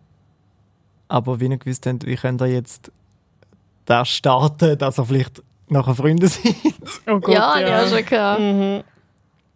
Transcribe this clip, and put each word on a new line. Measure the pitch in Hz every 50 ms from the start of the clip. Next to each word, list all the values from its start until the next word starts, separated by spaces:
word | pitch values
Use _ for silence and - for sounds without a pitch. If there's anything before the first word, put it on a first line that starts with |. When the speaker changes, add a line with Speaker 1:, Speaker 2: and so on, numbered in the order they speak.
| _ _ _ _ _ _ _ _ _ _ _ _ _ _ _ _ _ _ _ _ _ -
Speaker 1:
Aber | - 123 113 127 127 117
wie | 127 131
nicht | 135 127 -
gewusst | 127 127 - -
habt, | 131 127 120 -
wie | - 123
könnt | - - 127 127 123
ihr | 131
jetzt | 127 127 123 120 - - - - - _ _ _ _ _ _ _ _ _ _ _ _ _ _ _ _ _ _ _
das | - 120 120 123 -
starten, | - - - 135 127 127 147 151 147 147 170 160 147
dass | - 143 135 - -
ihr | 123
vielleicht | 113 135 135 127 - - - - _ _ _ _
nachher | - 143 139 127 131 123
Freunde | 127 135 156 160 175 190
<laughs> | 175
seid? | - - - 262 277 - - 311 - - - - - - -
Speaker 2:
Oh | 226 208 196
Gott, | - 196 -
Speaker 3:
Ja, | 208 214 - - -
Speaker 2:
ja. | 190 190 185 190 190
Speaker 3:
ja, |
schon | 190 226 226 220
klar. | - 262 220 208 202 202 214
Speaker 2:
Mhm. | 208 202 202 196 196 196 202 202 - _ _ _ _ _ _ _ _ _ _ _ _ _ _